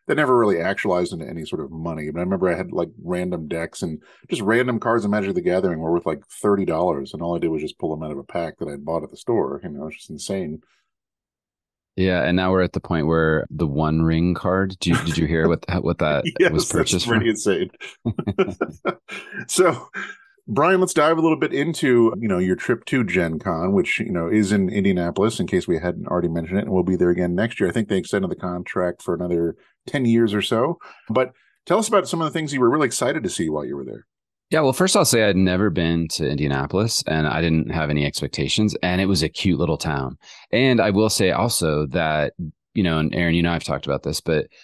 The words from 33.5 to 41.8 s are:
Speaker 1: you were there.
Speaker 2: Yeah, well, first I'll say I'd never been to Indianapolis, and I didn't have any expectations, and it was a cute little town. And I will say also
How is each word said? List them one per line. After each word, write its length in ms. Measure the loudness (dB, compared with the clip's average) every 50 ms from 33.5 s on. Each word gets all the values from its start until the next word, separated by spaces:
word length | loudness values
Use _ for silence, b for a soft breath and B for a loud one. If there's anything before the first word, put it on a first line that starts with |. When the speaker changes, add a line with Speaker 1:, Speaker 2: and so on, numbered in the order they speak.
| -2 -4 -4
Speaker 1:
you 140 | -6 -8
were 80 | -8 -10
there. 200 | -10 -12 -16 -18 _ _ _ _ _ _ _ _ -2
Speaker 2:
Yeah, 100 | 0 2
well, 140 | 2 2 2
first 240 | 2 2 4 4
I'll 80 | 4 4
say 180 | 4 4 4 6
I'd 140 | 6 6
never 320 | 4 4 4 4 2 2 2
been 400 | 2 2 2 2 2 0 0 -2
to 200 | -2 -2 -2 -2
Indianapolis, 760 | 0 0 0 0 0 0 -2 0 0 0 0 0 -2 -2 -2
and 180 | -2 0 0 0
I 140 | 0 0 0
didn't 320 | 0 2 2 0 0 0
have 180 | -2 -2 -2 0
any 160 | 0 0 0
expectations, 720 | -2 -2 -4 -8 -6 -4 -4 -4 -2 0 0 0 0 0 -2 -2
and 160 | 0 0 2
it 60 | 2
was 180 | 2 2 0 0
a 60 | -2
cute 280 | -2 0 0 2 2
little 200 | 2 2 0 -2
town. 400 | -2 -2 -2 -2 -2 -4 -6 -8 -12 B B B B B B
And 300 | 0 2 2 4 4 4
I 80 | 2 2
will 200 | 4 4 2 2
say 220 | 2 2 2 2
also 560 | 2 2 0 0 0 0 0 0 0 0